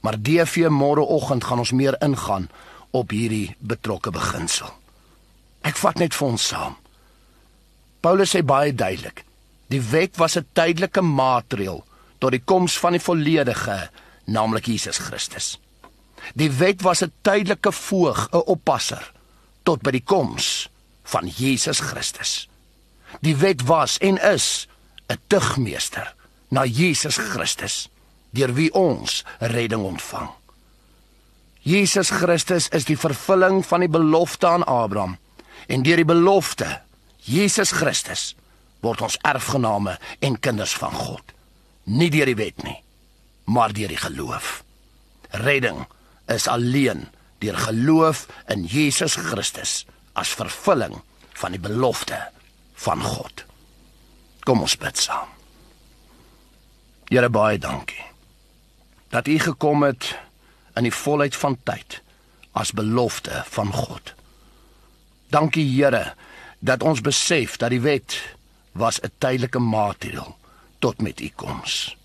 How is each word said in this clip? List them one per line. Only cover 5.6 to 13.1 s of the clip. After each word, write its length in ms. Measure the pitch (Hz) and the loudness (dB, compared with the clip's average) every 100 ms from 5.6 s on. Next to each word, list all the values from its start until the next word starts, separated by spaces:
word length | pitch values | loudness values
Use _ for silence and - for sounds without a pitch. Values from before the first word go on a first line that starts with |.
Ek 140 | 156 - | -6 0
vat 220 | - 160 | 0 2
net 160 | 170 | -2
vir 140 | - 139 | 0 -2
ons 200 | 117 - | 0 -2
saam. 280 | - - - _ _ _ _ _ _ _ _ _ _ _ _ | -4 -8 -10 _ _ _ _ _ _ _ _ _ _ _ _
Paulus 340 | 165 190 190 | 2 4 4
sê 80 | 185 | 2
baie 320 | 147 139 147 | 4 4 4
duidelik, 500 | 127 98 92 - - - _ _ _ _ | 0 -2 -4 -10 -16 -20 _ _ _ _
die 140 | 135 | -4
wet 340 | 117 147 185 - | 2 2 2 2
was 200 | 165 175 | 2 2
'n 100 | - | 0
tydelike 480 | - 165 170 190 - | 2 2 2 0 2
maatreël 840 | 175 139 131 123 - 113 95 82 - _ _ _ | 2 4 4 2 -2 -4 -4 -6 -12 _ _ _
tot 120 | 131 | 0
die 120 | 127 | 0
koms 340 | - 185 180 - | 2 4 4 2
van 140 | 170 | 0
die 80 | 175 | 0
volledige, 920 | - | 0